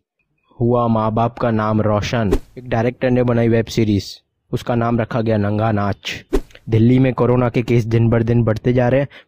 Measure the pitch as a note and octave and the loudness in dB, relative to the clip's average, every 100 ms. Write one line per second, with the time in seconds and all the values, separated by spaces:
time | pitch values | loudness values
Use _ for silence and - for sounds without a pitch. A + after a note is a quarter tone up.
0 | _ _ _ _ _ - A#2+ A#2+ A#2 A2+ | _ _ _ _ _ -4 0 2 2 0
1 | A2 A2 A#2 - B2 A2 G#2+ G#2+ G#2 G#2 | 0 0 -2 -2 -2 -2 0 0 0 0
2 | - B2 G#2 - - - B2 A#2 A#2 B2 | -2 -2 0 -2 -4 -14 -6 -2 -2 -2
3 | C3 B2 B2 A#2 A#2 A2+ A2+ - A2 G2+ | 0 2 2 2 2 0 0 0 0 0
4 | - - _ _ _ B2 - A#2 A#2 A#2+ | -2 -12 _ _ _ -8 -4 -2 -2 -2
5 | A2 B2 A2+ A2 G2+ G#2 A2+ G2+ G2+ G2 | -2 -2 0 0 0 0 0 0 -2 -4
6 | - - - - - - - A2 A#2 B2+ | -8 -14 -6 -4 -4 -12 -2 2 4 4
7 | C3 A#2 A#2+ B2 A#2+ B2+ A2+ A#2+ A2 A2+ | 2 2 2 2 0 -2 0 0 2 2
8 | A#2 A#2 A2+ A#2+ A2 G#2+ B2 B2 B2 C3 | 2 2 2 0 0 0 0 0 0 0
9 | C#3 - | -2 -8